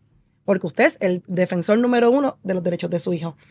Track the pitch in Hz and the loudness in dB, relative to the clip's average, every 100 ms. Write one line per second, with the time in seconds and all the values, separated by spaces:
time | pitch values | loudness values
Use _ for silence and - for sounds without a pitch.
0 | _ _ _ _ - 185 170 - 294 - | _ _ _ _ -2 -2 -2 2 2 2
1 | 190 180 - 180 180 180 165 220 247 240 | -2 -2 -4 -2 0 0 0 2 2 4
2 | 240 269 269 - 190 185 175 175 170 170 | 4 2 0 -4 -6 -4 -2 -4 -4 -4
3 | 185 170 165 - _ | -4 -4 -6 -12 _